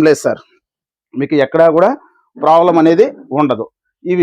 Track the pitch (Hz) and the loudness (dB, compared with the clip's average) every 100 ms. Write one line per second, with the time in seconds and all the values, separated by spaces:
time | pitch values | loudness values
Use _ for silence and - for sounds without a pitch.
0 | 156 143 135 110 _ _ _ _ _ _ | 2 0 -2 -8 _ _ _ _ _ _
1 | _ 123 143 147 135 160 165 160 196 285 | _ -10 -4 -2 0 0 2 2 0 -2
2 | _ _ _ - 147 165 175 165 160 165 | _ _ _ -6 0 2 2 2 2 2
3 | 269 - - 135 147 117 113 _ _ _ | 0 -4 -8 -4 -2 -4 -8 _ _ _
4 | 156 180 | -6 -2